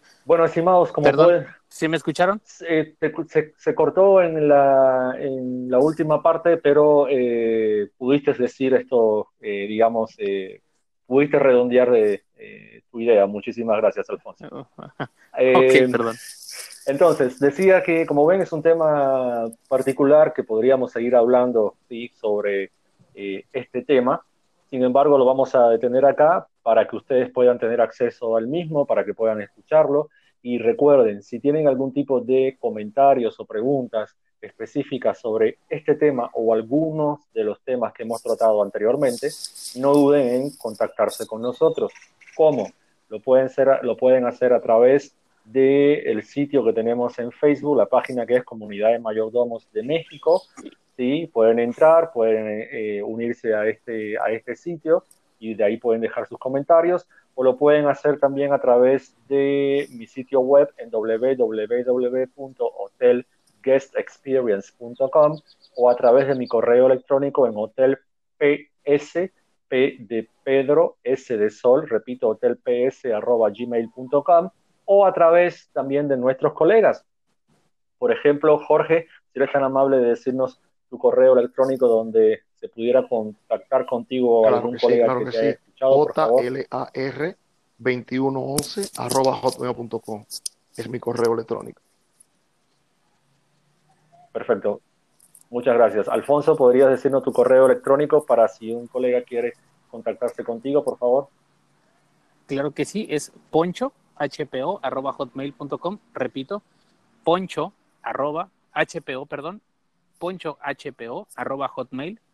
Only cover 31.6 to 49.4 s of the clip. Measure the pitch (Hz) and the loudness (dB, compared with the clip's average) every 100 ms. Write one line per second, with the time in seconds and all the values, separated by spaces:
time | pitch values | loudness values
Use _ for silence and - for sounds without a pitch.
31.6 | 147 131 135 139 135 127 113 131 131 - | 0 0 -4 -4 -2 -2 0 0 0 -2
32.6 | 120 107 107 135 139 135 110 - 110 107 | -8 -8 -8 2 2 2 0 -6 -10 -6
33.6 | 127 139 120 110 104 _ _ _ 107 - | -2 -2 -4 -8 -8 _ _ _ -20 -16
34.6 | 110 147 - 131 113 95 117 110 113 - | -10 -8 -8 -4 -4 -4 -4 0 0 -2
35.6 | - 156 156 151 151 127 120 - 113 113 | -12 -8 -2 0 0 0 -6 -4 -2 -2
36.6 | 110 143 160 156 147 147 _ 113 107 98 | -2 -2 -2 -4 -4 -6 _ -6 -4 -6
37.6 | - 123 107 - 113 110 117 110 113 107 | -6 -4 -4 -8 -10 -8 -4 0 2 2
38.6 | 101 104 107 135 139 117 151 - - - | 0 -2 -2 0 -2 -2 -8 -8 -16 -16
39.6 | - 123 139 147 139 147 123 123 143 - | -16 -4 2 4 4 4 2 -2 -4 -8
40.6 | 117 104 107 - 104 - 110 110 123 123 | -10 -6 -6 -2 -4 -4 -12 -8 -8 -2
41.6 | 160 156 104 - _ _ - - 156 127 | -2 0 -6 -8 _ _ -16 0 2 2
42.6 | 92 _ _ _ - 107 - 131 131 - | -6 _ _ _ -16 -10 2 2 2 0
43.6 | 135 131 123 110 127 127 120 117 127 120 | 2 2 0 0 2 2 0 -2 0 0
44.6 | - 113 123 139 - _ _ _ 110 127 | 2 4 6 4 0 _ _ _ _ 0
45.6 | 135 139 143 147 - 107 - 143 143 135 | 2 4 2 2 -2 -6 -6 -6 -2 0
46.6 | 110 113 113 120 120 123 120 - 147 135 | 0 0 -2 -2 -4 -6 -12 -2 0 0
47.6 | 143 135 101 127 - 127 117 123 - 113 | 0 0 2 0 0 -6 -2 -2 -2 -16
48.6 | 104 101 110 117 113 110 110 120 | -14 -2 0 0 -2 -6 -4 -2